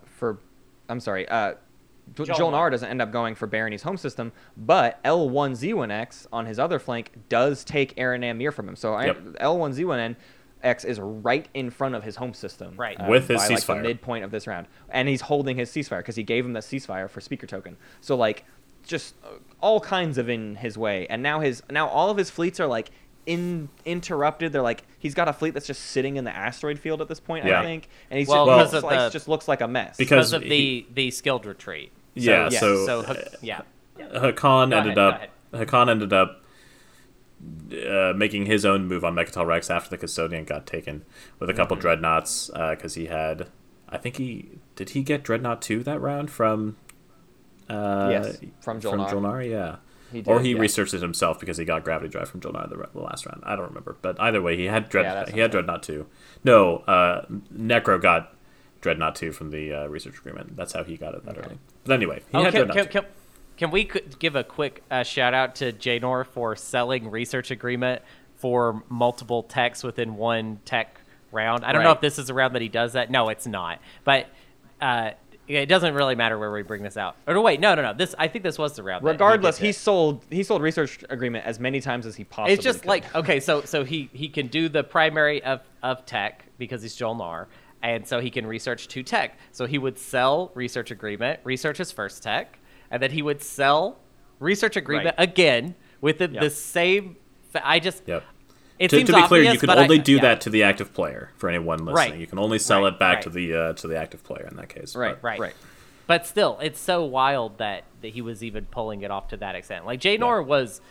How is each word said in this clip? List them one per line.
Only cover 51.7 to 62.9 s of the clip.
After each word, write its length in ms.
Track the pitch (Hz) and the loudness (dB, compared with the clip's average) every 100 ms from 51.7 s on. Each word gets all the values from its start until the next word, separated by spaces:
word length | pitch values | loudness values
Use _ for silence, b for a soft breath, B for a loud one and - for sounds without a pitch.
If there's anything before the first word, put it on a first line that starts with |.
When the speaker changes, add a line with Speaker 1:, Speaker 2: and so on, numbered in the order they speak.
| 80 | -2
Speaker 3:
Gravity 240 | 78 80 80 | -2 -4 -4
Drive 180 | - - | -8 -10
from 120 | - | -10
Jolnar 280 | - - 50 | -10 -10 -10
the, 200 | 50 50 | -10 -12
the 80 | - | -12
last 240 | 50 - - | -10 -10 -12
round. 160 | - - | -12 -8
I 80 | |
don't 140 | 101 90 | -6 -8
remember, 280 | - - - | -12 -14 -8
but 180 | 92 87 | -6 -2
either 220 | 113 107 | 0 2
way, 140 | 87 87 | 0 0
he 80 | |
had 240 | 90 110 110 | 0 0 0
Dread-, 160 | 98 | 0
Speaker 1:
Yeah, 100 | 95 | 0
that's 160 | 98 95 | -2 -4
Speaker 3:
he 80 | 107 | 2
had 160 | 113 | 2
Speaker 1:
what 60 | 107 | 2
I'm 60 | 87 | -2
saying. 0 | |
Speaker 3:
Dreadnought 160 | 82 | -4
two. 220 | - 76 76 b b b | -6 -10 -12 b b b
No, 320 | 131 113 92 82 | 8 8 8 4
uh, 480 | - 92 87 90 - 101 - 104 | 4 4 6 2 -4 -12 -12 -6
Necro 460 | 110 117 113 95 | 2 2 4 4
got 320 | 90 82 82 - _ b b b | 6 4 0 -14 _ b b b
Dreadnought 340 | 87 80 80 | -2 0 -2
two 160 | - 82 | -4 -8
from 180 | 71 78 | -8 -10
the, 220 | 76 76 | -8 -8
uh, 140 | 73 73 | -8 -8
research 320 | 78 - - | -10 -14 -18
agreement. 380 | - - - - | -16 -14 -14 -12
That's 160 | 87 | -10
how 100 | - | -8
he 140 | 82 82 | -10 -10
got 180 | 78 | -10
it 100 | - - | -10 -12
that 120 | - | -12
Speaker 1:
Okay. 80 | - | -12
Speaker 3:
early. 120 | - - _ | -16 -20 _
But 80 | - | 0
anyway, 280 | 131 92 71 - | 0 0 -4 -4
he 60 | - | 2
Speaker 2:
Oh, 60 | |
Speaker 3:
had 100 | 185 | 4
Speaker 2:
can, 140 | 208 170 | 4 2
Speaker 3:
Dreadnought 100 | 196 | 2
Speaker 2:
can, 80 | |
Speaker 3:
two. 40 | 196 | 0